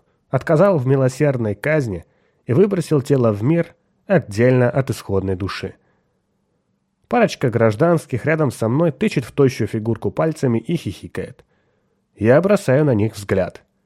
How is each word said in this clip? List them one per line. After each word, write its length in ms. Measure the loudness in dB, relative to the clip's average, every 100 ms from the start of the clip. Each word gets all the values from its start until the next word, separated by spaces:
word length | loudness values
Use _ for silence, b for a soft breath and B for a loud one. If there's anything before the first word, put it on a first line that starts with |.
| _ _ _
отказал 480 | -6 0 2 4 2
в 100 | 0
милосердной 680 | 2 0 0 0 0 -4 -4
казни 500 | -2 -2 -2 -8 -12 _ _ _ -2
и 80 |
выбросил 480 | 2 2 0 0 -2
тело 300 | 2 2 2
в 120 | 0
мир 320 | 0 0 -2 _ _ _ 0
отдельно 640 | 0 0 2 4 4 2
от 200 | 0 -4
исходной 460 | -6 -4 -4 -2 -4
души. 400 | -6 -8 -12 -12 _ _ _ _ _ _ _ _ _ _ _ _ _
Парочка 400 | 0 0 0 -2
гражданских 760 | 2 2 2 2 0 -2 -6 -2
рядом 260 | 0 -2
со 180 | -2 -2
мной 220 | 0 0
тычет 340 | 0 -2 -2 -4
в 80 |
тощую 340 | 2 2 2 -4
фигурку 440 | -4 -4 -4 -4
пальцами 480 | -2 -4 -2 -2 -2
и 180 | -2 -6
хихикает. 680 | -6 -12 -12 -12 -12 -16 _ _ _ _ _ _ _ _
Я 260 | 4 4
бросаю 440 | 4 0 2 2 2
на 80 |
них 220 | 2 0 -4
взгляд. 480 | -4 -2 -2 -8 _ _